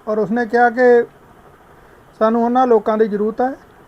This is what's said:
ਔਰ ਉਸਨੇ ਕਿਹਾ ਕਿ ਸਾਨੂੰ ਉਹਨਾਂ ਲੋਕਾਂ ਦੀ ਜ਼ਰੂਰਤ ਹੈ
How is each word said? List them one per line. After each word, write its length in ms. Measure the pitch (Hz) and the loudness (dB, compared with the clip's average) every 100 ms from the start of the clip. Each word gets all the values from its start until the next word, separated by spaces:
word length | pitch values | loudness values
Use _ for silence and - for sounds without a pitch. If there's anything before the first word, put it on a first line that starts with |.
| - | -6
ਔਰ 100 | 214 | -4
ਉਸਨੇ 280 | 190 240 226 | -4 -4 -2
ਕਿਹਾ 240 | 240 240 | 0 0
ਕਿ 340 | 226 247 240 240 _ _ - - _ _ _ _ _ _ - | 2 4 4 2 _ _ -20 -20 _ _ _ _ _ _ -4
ਸਾਨੂੰ 260 | 220 233 | -2 0
ਉਹਨਾਂ 220 | 233 247 262 | 0 0 2
ਲੋਕਾਂ 320 | 220 214 220 | 2 0 -2
ਦੀ 100 | 220 | -2
ਜ਼ਰੂਰਤ 320 | 202 214 220 | -2 -4 -2
ਹੈ 140 | 254 285 - - | -4 -6 -16 -20